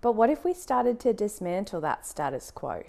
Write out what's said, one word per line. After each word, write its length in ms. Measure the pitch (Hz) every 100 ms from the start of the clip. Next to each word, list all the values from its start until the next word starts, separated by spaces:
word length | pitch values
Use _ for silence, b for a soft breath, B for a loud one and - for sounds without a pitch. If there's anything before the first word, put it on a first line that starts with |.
But 160 | 240 220
what 120 | 233
if 160 | 302
we 100 | 359
started 440 | 359 - 254 240 240
to 140 | 254
dismantle 680 | 220 208 - 180 175 196 175
that 220 | 151 -
status 460 | - - 143 131 -
quo? 320 | - 135 87